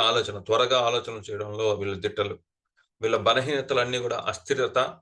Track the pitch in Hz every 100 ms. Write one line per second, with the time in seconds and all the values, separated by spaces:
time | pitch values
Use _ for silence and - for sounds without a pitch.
0 | 113 117 107 101 95 113 123 127 120 120
1 | 113 110 101 104 104 107 110 101 98 95
2 | 101 - 101 - _ _ _ _ _ _
3 | 110 113 101 120 127 143 131 131 123 123
4 | 120 120 - - - 131 117 127 127 -